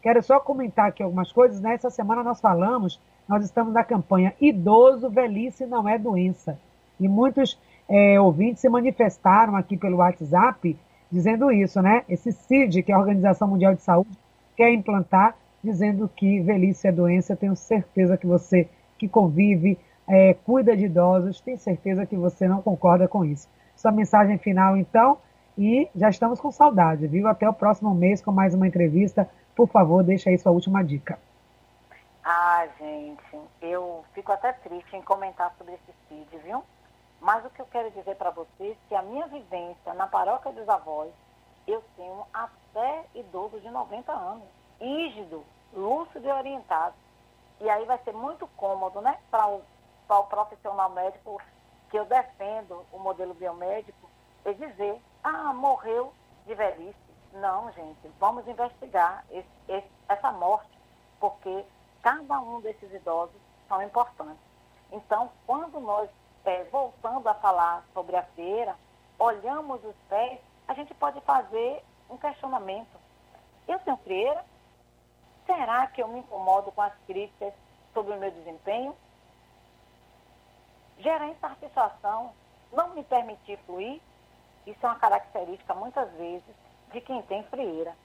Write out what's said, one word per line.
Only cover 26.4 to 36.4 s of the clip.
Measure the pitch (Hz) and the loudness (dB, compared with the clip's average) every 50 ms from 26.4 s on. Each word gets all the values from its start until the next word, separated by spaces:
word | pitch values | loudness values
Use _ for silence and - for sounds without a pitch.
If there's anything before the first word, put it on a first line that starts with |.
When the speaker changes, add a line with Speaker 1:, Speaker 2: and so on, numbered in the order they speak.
| - - | -4 -8
Speaker 1:
saudade, | - - 294 294 240 190 175 160 160 147 151 | 2 4 4 6 6 6 4 4 2 0 -2
viu? | 156 143 185 202 220 | -2 -2 0 2 2
Até | 214 214 214 214 | 0 2 2 0
o | 214 | 0
próximo | - - 208 214 208 208 214 196 | 2 2 0 0 2 0 0 0
mês | 175 175 185 208 196 | 2 2 2 2 0
com | - - | -2 -2
mais | 202 190 190 190 170 | 2 2 2 2 2
uma | 185 190 | 2 2
entrevista. | 190 160 180 175 160 147 175 202 190 - - 190 - _ _ _ _ _ | 2 2 2 2 2 4 2 2 2 2 -2 -2 -2 _ _ _ _ _
Por | - 240 - | 2 2 6
favor, | - 208 185 151 165 185 185 | 8 6 6 8 6 4 4
deixa | 170 190 185 - 190 | 4 2 0 2 2
aí | 180 180 | 2 2
sua | - 190 170 | 4 4 4
última | 175 180 190 190 196 190 | 4 2 0 0 0 0
dica. | 151 143 139 - - 175 - _ _ _ _ _ _ _ _ _ _ _ _ _ _ - - _ _ _ _ _ | 0 -4 -6 -6 -10 -12 -12 _ _ _ _ _ _ _ _ _ _ _ _ _ _ -20 -20 _ _ _ _ _
Speaker 2:
Ah, | - 170 170 175 175 170 170 170 160 147 - | -4 -2 0 2 2 2 0 0 -4 -10 -16
gente, | 302 302 302 302 294 294 294 294 _ - - - - 277 _ _ | -14 -14 -12 -12 -14 -16 -18 -20 _ -20 -20 -20 -20 -20 _ _
eu | 160 170 175 180 180 180 170 165 156 _ _ | -10 -8 -6 -6 -6 -8 -12 -14 -18 _ _
fico | 196 202 - | -18 -6 -6
até | 202 196 - 247 254 | -6 -4 -2 -6 -6
triste | - - 175 175 175 170 - - | -6 -14 -16 -16 -16 -16 -16 -18
em | 190 | -18
comentar | 185 - 190 190 196 190 185 - 180 175 - _ | -4 -4 -4 -4 -4 -12 -8 -8 -8 -8 -8 _
sobre | 180 175 196 | -20 -20 -20
esse | 180 _ _ 175 _ _ _ | -20 _ _ -20 _ _ _
cid, | 156 151 - _ - 165 | -20 -20 -20 _ -20 -20